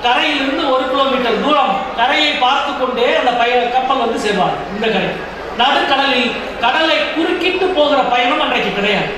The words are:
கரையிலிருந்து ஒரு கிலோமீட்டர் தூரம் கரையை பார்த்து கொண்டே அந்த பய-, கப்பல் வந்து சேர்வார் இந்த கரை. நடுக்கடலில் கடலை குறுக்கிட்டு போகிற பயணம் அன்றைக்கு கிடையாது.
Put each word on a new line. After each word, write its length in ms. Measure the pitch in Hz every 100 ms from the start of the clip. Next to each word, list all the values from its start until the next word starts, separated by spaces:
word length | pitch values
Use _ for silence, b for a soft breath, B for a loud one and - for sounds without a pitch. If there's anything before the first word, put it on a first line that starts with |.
கரையிலிருந்து 600 | 240 262 311 285 269 330 302
ஒரு 140 | 254 254
கிலோமீட்டர் 520 | 277 269 254 240 202
தூரம் 300 | 269 294 247 - - -
கரையை 340 | 247 302 302
பார்த்து 400 | 277 254 277 285
கொண்டே 340 | 254 247 226 254 320
அந்த 160 | 233
பய-, 380 | - 233 247 240
கப்பல் 320 | 254 254 254
வந்து 160 | 233 202
சேர்வார் 380 | 208 190 175 - -
இந்த 140 | 202 220
கரை. 240 | 196 175 - - - - -
நடுக்கடலில் 720 | 254 277 - 269 269 247 233 - - -
கடலை 380 | 233 302 320 294 285
குறுக்கிட்டு 540 | 302 349 - 370 359 370
போகிற 340 | - - 269
பயணம் 420 | - 240 240 302 269
அன்றைக்கு 280 | 240 208
கிடையாது. 380 | 202 202 190 160